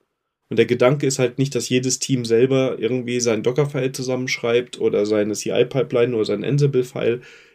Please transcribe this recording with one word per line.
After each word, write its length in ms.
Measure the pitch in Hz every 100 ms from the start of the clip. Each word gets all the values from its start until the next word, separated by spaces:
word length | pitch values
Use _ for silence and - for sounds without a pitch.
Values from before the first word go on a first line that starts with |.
| _ _ _ _ _
Und 80 | 117
der 80 | 110
Gedanke 400 | 120 123 147 139
ist 120 | 135
halt 200 | 127 123
nicht, 160 | 135
dass 160 | 120 117
jedes 280 | 127 131 -
Team 280 | - 131 117
selber 520 | 113 127 135 131 -
irgendwie 400 | 110 127 120 123
sein 240 | 117 110
Dockerfile 500 | 110 139 143 143 131
zusammenschreibt 880 | 135 127 127 127 - 120 120 123 -
oder 280 | 110 104 104
seine 260 | 107 104
C-I-Pipeline 840 | 101 - 98 120 135 117 123 123
oder 120 | 117 104
sein 180 | 104
Ansible-File, 800 | 104 143 143 127 123 - - 120 - - _